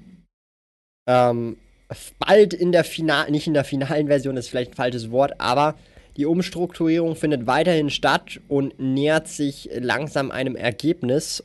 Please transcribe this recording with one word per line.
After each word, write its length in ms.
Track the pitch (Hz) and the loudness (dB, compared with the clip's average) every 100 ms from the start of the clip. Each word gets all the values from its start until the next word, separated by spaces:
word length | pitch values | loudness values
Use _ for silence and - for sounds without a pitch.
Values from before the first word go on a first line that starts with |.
| - - _ _ _ _ _ _ _ _ - | -20 -20 _ _ _ _ _ _ _ _ 2
Ähm, 500 | 127 123 120 117 - _ _ - - - - | 4 4 2 -4 -10 _ _ -18 -18 -18 -6
bald 380 | - 202 208 175 | 4 6 6 4
in 160 | 175 | 2
der 120 | 175 | 2
Final-, 460 | 156 - 160 143 151 | 2 -2 0 0 2
nicht 160 | 151 156 | -2 0
in 80 | |
der 120 | 147 131 | 0 0
finalen 420 | 139 135 151 147 | -2 -2 0 2
Version, 280 | 143 135 131 | 0 0 -6
das 100 | 117 | -4
ist 40 | |
vielleicht 220 | 131 123 | -4 -4
ein 60 | - | -4
falsches 340 | 127 123 113 | -4 -4 -2
Wort, 280 | 123 139 - | 0 0 0
aber 380 | 104 127 147 151 - - - - | 0 2 2 -2 -12 -20 -14 -4
die 100 | 143 | -2
Umstrukturierung 880 | 170 175 170 175 - 160 165 165 156 | 0 -2 -4 -6 -2 0 2 0 -2
findet 300 | 156 143 117 | -2 -2 0
weiterhin 460 | 131 165 165 147 | 2 2 2 0
statt 480 | - 143 165 - - - | 0 2 0 -2 -18 -4
und 320 | 143 139 - | -2 -2 -4
nähert 480 | 131 135 147 160 160 | -2 0 2 0 -2
sich 420 | - 147 139 - 117 | -4 -4 -6 -10 -6
langsam 560 | 123 113 151 147 135 | -2 -2 -2 -4 -4
einem 240 | - 127 - | -4 -6 -4
Ergebnis. 880 | 113 110 147 175 123 139 156 - | -4 -2 -2 0 0 0 -2 -8